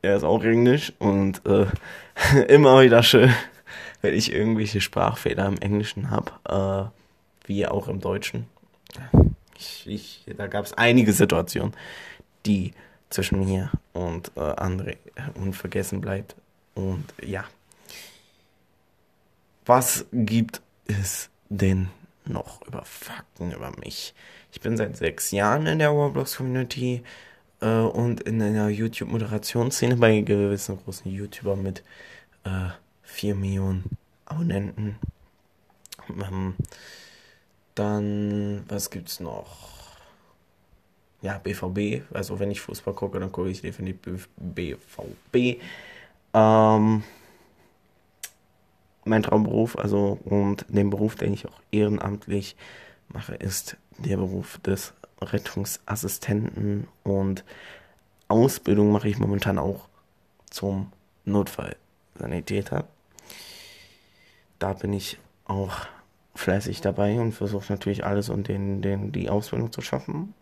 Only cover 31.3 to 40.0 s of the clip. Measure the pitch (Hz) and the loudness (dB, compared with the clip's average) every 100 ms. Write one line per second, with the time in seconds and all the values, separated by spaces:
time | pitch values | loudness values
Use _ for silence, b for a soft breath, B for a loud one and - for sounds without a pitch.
31.3 | - 101 98 95 92 - B B B B | -8 -4 -4 -4 -8 -14 B B B B
32.3 | _ - 92 92 87 _ _ - - 104 | _ -8 -6 -6 -10 _ _ -20 -8 -4
33.3 | 98 98 98 95 95 92 - _ _ - | -2 -2 -2 -2 -2 -4 -10 _ _ -10
34.3 | 156 170 190 202 - 208 101 - - _ | -4 -2 -2 -4 -6 -8 -6 -10 -12 _
35.3 | _ _ _ _ _ - - - - 98 | _ _ _ _ _ -20 -20 -14 -10 -8
36.3 | 95 95 92 - B B B B B B | -6 -6 -6 -8 B B B B B B
37.3 | B B _ _ - 104 104 104 104 104 | B B _ _ -6 -4 -2 -2 -4 -4
38.3 | 104 101 101 - 101 - 98 85 - 85 | -4 -4 -8 -8 -10 -8 -12 -14 -12 -12
39.3 | 53 - - B B B B | -12 -14 -20 B B B B